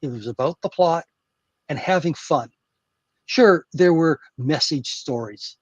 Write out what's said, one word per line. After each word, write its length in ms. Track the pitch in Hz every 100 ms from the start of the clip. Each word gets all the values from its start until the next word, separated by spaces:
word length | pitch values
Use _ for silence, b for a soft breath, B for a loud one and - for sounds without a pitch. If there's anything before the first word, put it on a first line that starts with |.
it 60 | 147
was 200 | 120 107
about 300 | 120 131 175
the 80 | 196
plot, 360 | - 180 165 - _ _ _ _ _ _
and 100 | 143
having 340 | - 185 170
fun. 360 | 151 - 151 117 _ _ _ _ _ _ _ _
Sure, 400 | - 240 180 -
there 200 | 147 180
were 260 | 165 165 151 b _
message 520 | 131 151 - 147 120
stories 680 | - - 123 117 104 - -